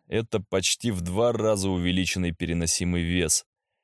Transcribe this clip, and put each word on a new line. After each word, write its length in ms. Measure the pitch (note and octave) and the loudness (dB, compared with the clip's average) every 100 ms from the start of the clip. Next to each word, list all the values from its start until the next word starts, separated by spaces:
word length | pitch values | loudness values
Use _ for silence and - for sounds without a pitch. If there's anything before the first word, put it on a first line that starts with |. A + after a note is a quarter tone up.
| _ | _
это 320 | G#2 A#2 G#2+ | -4 -2 -4
почти 500 | G2 F#2+ F#2 - A#2+ | -2 0 0 0 -2
в 120 | F#2+ | -2
два 320 | B2 F#2 A#2+ | -2 2 2
раза 360 | A2+ A2 G#2 F#2+ | 2 2 2 0
увеличенный 640 | F#2 F2 F2+ F#2 - F2 | 0 2 0 0 -2 -2
переносимый 720 | E2+ E2 E2+ E2 - F2 F2 | -4 -4 -2 0 -2 0 -2
вес. 420 | E2+ F2+ D#2+ - - _ _ _ | 0 0 2 0 -2 _ _ _